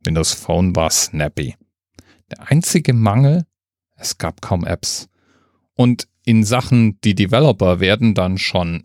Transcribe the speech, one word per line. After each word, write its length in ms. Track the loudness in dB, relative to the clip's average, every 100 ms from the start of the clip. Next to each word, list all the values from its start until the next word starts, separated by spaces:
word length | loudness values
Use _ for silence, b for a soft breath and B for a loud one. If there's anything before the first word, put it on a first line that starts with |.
Windows 300 | -4 -2 -2
Phone 420 | -6 -4 0 0 0
war 140 | 0
snappy. 640 | -2 -4 -4 -6 -6 -10 -12 _ _ _ -20 b b _
Der 200 | -20 -2
einzige 420 | -2 0 -2 0
Mangel, 520 | 2 2 4 2 2 -2 _ _ _ _ _
es 220 | -12 -8
gab 240 | -8 -8
kaum 240 | -6 -4 -2
Apps. 420 | -6 -6 -10 -12 _ _ _ _ _ _ 2
Und 320 | 4 2 -6 _ 2
in 180 | 2
Sachen, 560 | 4 0 0 0 0 0
die 140 | -2 0
Developer 640 | 2 2 2 2 0 2
werden 340 | 0 2 2
dann 240 | 0 -2 -2
schon 460 | -2 -2 -4 -6